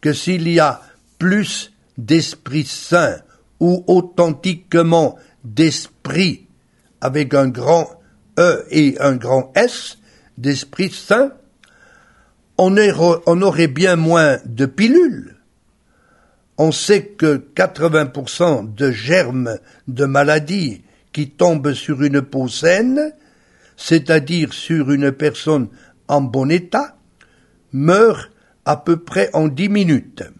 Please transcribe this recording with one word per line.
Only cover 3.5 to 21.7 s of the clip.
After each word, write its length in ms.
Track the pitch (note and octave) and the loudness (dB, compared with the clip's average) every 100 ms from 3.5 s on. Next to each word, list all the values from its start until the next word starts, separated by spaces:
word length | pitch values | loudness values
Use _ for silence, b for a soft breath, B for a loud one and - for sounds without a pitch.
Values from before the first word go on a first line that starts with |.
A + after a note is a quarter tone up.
| _ | _
ou 240 | E3+ F3+ F3+ | 0 0 2
authentiquement 1300 | F3+ F3 - E3+ C#3+ F#3 E3+ _ E3+ E3 E3+ D3 - b b | 2 2 0 0 0 -6 -6 _ 0 2 2 2 -4 b b
d'Esprit 1040 | A#2 G#2+ D#3+ - - _ - C#3+ F#3 - _ _ _ _ _ _ | -12 0 0 0 -12 _ -8 -2 -2 -2 _ _ _ _ _ _
avec 320 | - C#3 C3+ | -6 -4 0
un 140 | C#3 C3+ | 2 2
grand 540 | B2 B2 E3 D#3+ - b b _ - | 0 2 2 0 -12 b b _ 2
E 260 | F3 C#3+ - | 2 2 -2
et 280 | D#3 C#3+ C3+ | 2 2 2
un 160 | C#3 B2+ | 0 -2
grand 360 | B2 C3+ B2+ - | 0 -2 0 0
S, 440 | B3 - - - b b b - | 0 -2 -16 -20 b b b -8
d'Esprit 540 | C3 C#3 - - F#3 | -4 -4 -6 -6 -6
Saint, 400 | - - G#3+ C#4 - _ _ b b b b b b b b _ - | -6 -2 2 2 -2 _ _ b b b b b b b b _ -2
on 180 | F#3 G3 | 2 4
est 140 | G#3 | 2
re-, 300 | D3+ E3+ E3 - | 2 2 2 2
on 160 | E3+ | 2
aurait 260 | F#3+ D3+ E3 | 2 2 0
bien 280 | C3 F#3 E3+ | 2 0 2
moins 420 | D#3+ E3 D#3 B2+ - | 2 4 4 0 -4
de 200 | A#2 C3+ | -4 -4
pilules. 720 | - A3+ D#4+ E4+ G3+ - - _ _ _ _ _ _ _ _ _ _ _ - | 0 4 4 4 -2 -14 -20 _ _ _ _ _ _ _ _ _ _ _ -2
On 140 | D#3+ | -2
sait 340 | D3 - G3+ G3+ | 0 0 0 0
que 320 | - D#3 C#3+ | -2 0 0
quatre-vingts 680 | - - F#3 - E3 D#3 C#3+ | -4 -2 -2 0 0 0 -2
pour 220 | C#3+ C3 | -8 -12
cent 340 | - F3 C3+ | -2 0 0
de 280 | A2 G#2 C3+ | -4 -4 -2
germes 680 | A2+ A2+ F3+ C3+ B2+ B2 A2 b b b | -2 0 0 0 -4 -6 -8 b b b
de 180 | B2 C#3+ | -4 0
maladies 760 | C#3 C#3+ D3+ D3 G3 D3+ G2 b b b | 2 2 0 0 -4 -4 -8 b b b
qui 160 | - C#3+ | -8 -8
tombent 440 | _ F3 D#3+ C#3 | _ 2 2 -2